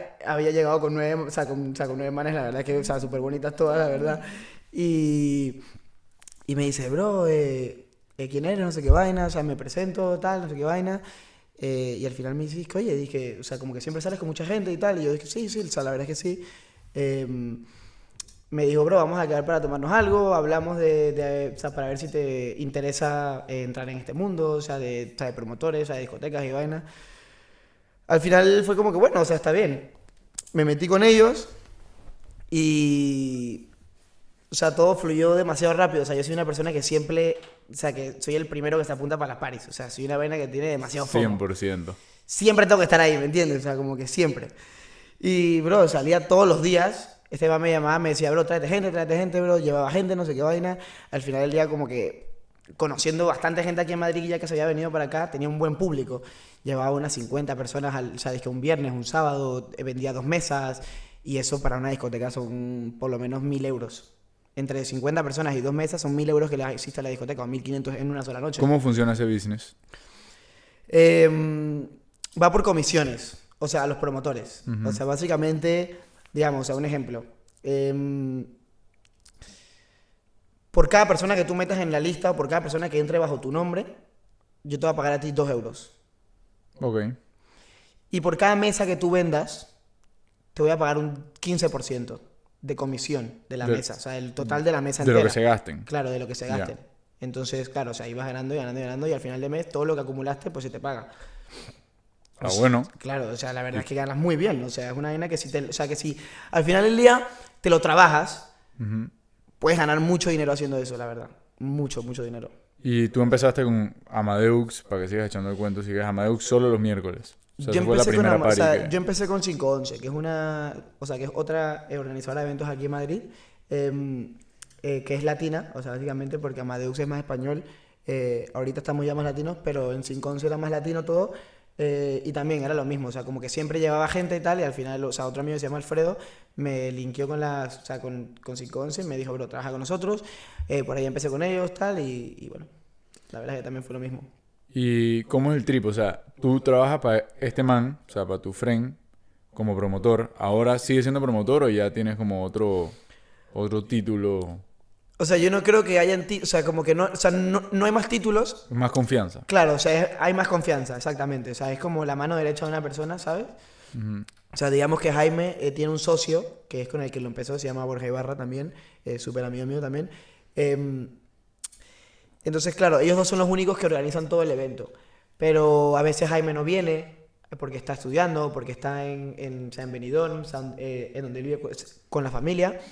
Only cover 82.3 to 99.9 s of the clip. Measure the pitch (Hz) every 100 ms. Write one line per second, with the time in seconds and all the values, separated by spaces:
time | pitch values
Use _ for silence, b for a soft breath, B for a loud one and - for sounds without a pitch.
82.3 | 170 143 165 160 160 170 151 151 165 156
83.3 | 135 127 151 175 175 - - _ _ _
84.3 | _ _ _ 147 143 160 131 143 143 151
85.3 | 139 143 123 113 120 - _ _ _ _
86.3 | _ _ _ _ - 127 110 107 127 _
87.3 | _ b b b b b _ _ 185 165
88.3 | 165 202 208 208 202 190 175 180 180 170
89.3 | 151 - - - _ _ _ _ _ _
90.3 | _ _ - 156 160 147 147 151 143 -
91.3 | - 180 175 170 139 - 127 117 - -
92.3 | _ _ _ 139 139 139 127 - 143 113
93.3 | - - 131 120 117 127 120 131 131 127
94.3 | 123 117 147 156 151 139 135 120 113 107
95.3 | 117 117 110 - 76 107 147 131 127 120
96.3 | 123 123 131 92 - - _ _ _ 127
97.3 | 123 127 135 131 139 127 113 117 120 131
98.3 | 127 131 147 123 127 127 131 156 139 127
99.3 | 131 139 151 170 147 151